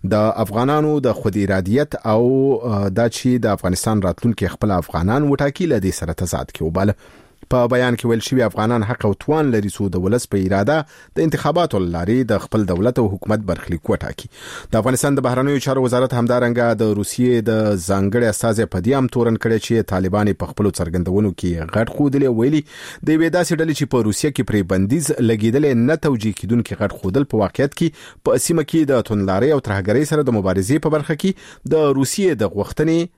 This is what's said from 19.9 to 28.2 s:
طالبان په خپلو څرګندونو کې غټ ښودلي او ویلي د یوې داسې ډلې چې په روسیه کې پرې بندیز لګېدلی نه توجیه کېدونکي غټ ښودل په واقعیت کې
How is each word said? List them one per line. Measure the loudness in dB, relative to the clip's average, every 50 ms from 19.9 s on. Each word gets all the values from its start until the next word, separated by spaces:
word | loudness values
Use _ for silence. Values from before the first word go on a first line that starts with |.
| 0
طالبان | 0 0 0 0 2 2 0 0
په | -2 -4 -8
خپلو | -2 0 0 0 0
څرګندونو | -2 -4 -2 -2 -2 -2 0 2 2 2 0 -2
کې | -2 -4 -4 -2 -2 -6 -4 -2
غټ | -2 -2 -2 -2
ښودلي | 0 0 2 2 2 2 2
او | 2
ویلي | 2 2 2 2 0 -2
د | -4 -16 -18 -18 -18 -16 -6 -2 0
یوې | 2 2 2 2 2
داسې | 0 0 0 0 -2
ډلې | 0 -2 0 -2
چې | -2 0 0
په | 0 2 2
روسیه | 0 0 -2 -2
کې | 0 -2 -2 0
پرې | 0 0 0 0 0
بندیز | 0 2 2 0 -2 0 -2
لګېدلی | -2 0 2 2 2 2 2 2 2 4 2 4 4 4 2 2
نه | 0 0 0
توجیه | 0 0 0 -2 -4 -4 -4
کېدونکي | -4 -2 0 0 0 -2 -4 -4 -4
غټ | -4 -4 -4
ښودل | -6 -2 0 0 0 0 0
په | 0 0
واقعیت | 0 0 -2 -2 -2 0 -2
کې | -2 -2 -2 -6 -20 -20 -20 -6